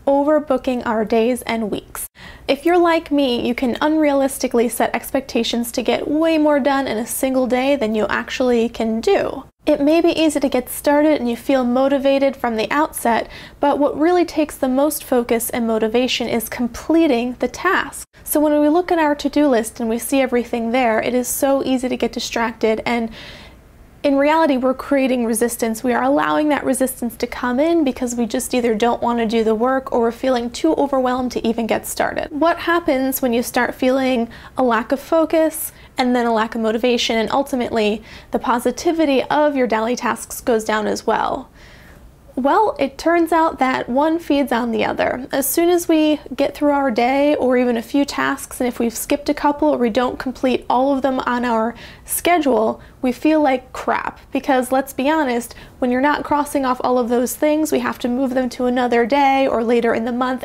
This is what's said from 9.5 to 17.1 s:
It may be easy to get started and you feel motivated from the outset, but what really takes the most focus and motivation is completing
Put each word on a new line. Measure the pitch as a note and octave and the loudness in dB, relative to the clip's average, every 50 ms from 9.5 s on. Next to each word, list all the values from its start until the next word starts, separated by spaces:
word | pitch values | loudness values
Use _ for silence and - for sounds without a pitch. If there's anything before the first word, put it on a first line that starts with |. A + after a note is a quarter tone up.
| _ _ _ | _ _ _
It | - D4+ D4 | 0 2 2
may | C#4+ C#4+ D#4 E4+ | 4 4 4 4
be | E4+ E4+ - D4+ | 4 2 2 2
easy | D#4+ D#4+ D4 D4 | 2 2 2 0
to | C#4 C4+ | 0 0
get | C4+ B3+ B3 - | 0 -2 -2 -4
started | - - - D4 D4 D4 D4+ D#4 D4+ C4+ | -8 -4 0 2 4 4 4 4 2 2
and | A#3+ A#3+ | 0 -2
you | A#3 | -4
feel | A#3 - - C#4 C4 B3+ | -4 -2 0 0 2 2
motivated | A#3+ A#3+ C4 C4+ C#4 C#4 C#4 C4 C#4 C#4 C#4 C4+ C#4 C4+ - | 2 2 2 2 2 2 2 2 2 2 4 2 0 0 -2
from | - A#3+ A3+ | -4 -4 -2
the | A3 G#3+ G#3+ | -2 -2 0
outset, | - C#4+ D#4 D#4 - - - A#3+ A3+ G#3+ - - - - - - - - | 0 0 0 0 -2 -2 -2 0 0 0 -2 -4 -10 -16 -20 -20 -6 -2
but | - C#4+ C#4+ C4+ | 0 0 2 2
what | C#4+ C#4 - - | 2 0 0 2
really | D4 E4+ F4+ F4+ E4+ | 2 2 4 2 2
takes | E4+ - - D4+ D4 - | 0 0 -2 -2 -2 -2
the | - - C4 | -4 -2 0
most | B3+ B3+ C#4 D#4 D4 - - | 2 2 2 0 0 -4 -4
focus | - C4+ B3 A#3+ A#3+ A#3+ A#3 A3+ - | 0 0 0 2 2 0 -2 -2 -2
and | - B3+ A#3 A3+ | -4 -4 -2 0
motivation | A3+ A3 A3 A3 A3 A#3+ B3+ B3 B3 - A#3+ A3+ | 0 0 0 0 2 2 0 0 0 -2 -2 -2
is | - A#3 A3 - | -2 -4 -4 -6
completing | - - B3 A#3 A#3+ - - - D#4 E4 E4 D#4+ | -6 -4 -4 -6 -6 -6 -2 0 2 4 4 4